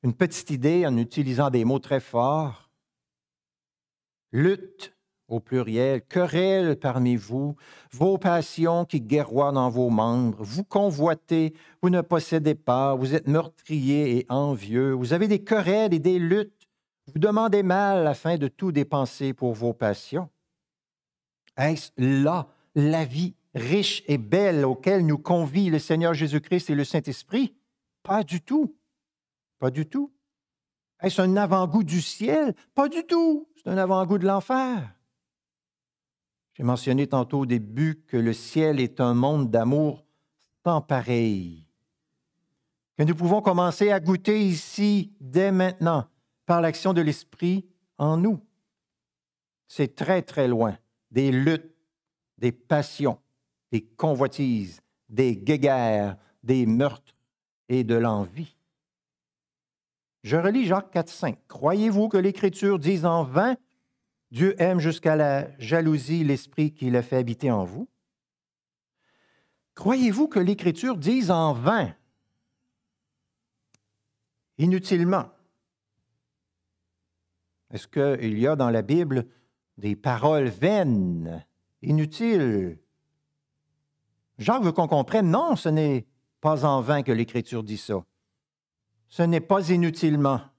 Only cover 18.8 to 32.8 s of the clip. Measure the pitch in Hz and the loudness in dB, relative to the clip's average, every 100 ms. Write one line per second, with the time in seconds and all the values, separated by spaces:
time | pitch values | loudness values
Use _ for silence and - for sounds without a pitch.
18.8 | 143 147 131 - 139 127 127 110 120 113 | 0 -2 -2 -4 -6 -2 -4 -2 -4 -2
19.8 | 110 101 - 147 175 _ _ _ _ _ | -2 -2 -4 -8 -8 _ _ _ _ _
20.8 | _ _ _ _ _ _ _ - 143 160 | _ _ _ _ _ _ _ -2 -2 -2
21.8 | - - 127 135 143 180 185 _ _ - | -8 -2 0 2 2 0 -6 _ _ 0
22.8 | 147 160 147 131 180 - _ 127 120 190 | 2 0 -2 -4 -6 -6 _ -8 -2 0
23.8 | 196 - - 143 107 170 202 160 135 131 | 0 -4 -2 -4 0 2 2 2 0 0
24.8 | - 196 165 147 - 175 156 151 196 156 | 0 2 2 0 0 0 0 0 0 0
25.8 | - 160 170 160 156 147 151 180 175 147 | 0 0 2 0 0 -2 0 -4 0 -2
26.8 | 139 160 147 131 - 226 269 _ _ _ | 0 -2 -4 -10 -6 -2 -2 _ _ _
27.8 | _ _ - 202 196 175 - 294 294 - | _ _ -4 -4 -2 -8 -2 -2 -2 -6
28.8 | _ _ _ _ _ _ _ _ 127 131 | _ _ _ _ _ _ _ _ -4 -4
29.8 | 151 269 285 _ _ _ _ _ _ _ | -6 -6 -8 _ _ _ _ _ _ _
30.8 | _ _ 190 185 185 190 202 190 185 185 | _ _ -4 0 2 2 2 0 2 0
31.8 | 175 175 151 - 220 302 285 - _ - | 0 -2 -4 -6 -2 0 0 -4 _ -2